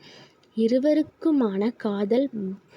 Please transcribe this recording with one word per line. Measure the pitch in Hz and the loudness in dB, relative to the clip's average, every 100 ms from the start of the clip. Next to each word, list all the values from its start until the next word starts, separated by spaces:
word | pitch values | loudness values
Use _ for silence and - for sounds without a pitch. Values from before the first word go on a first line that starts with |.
| - - - _ _ 214 | -10 -20 -20 _ _ -2
இருவருக்குமான | 226 254 285 302 302 - 330 294 226 190 214 - | 0 2 2 2 0 -2 0 2 2 0 -2 -2
காதல் | 220 202 202 233 277 220 190 196 _ | -4 -2 0 0 0 -4 -8 -10 _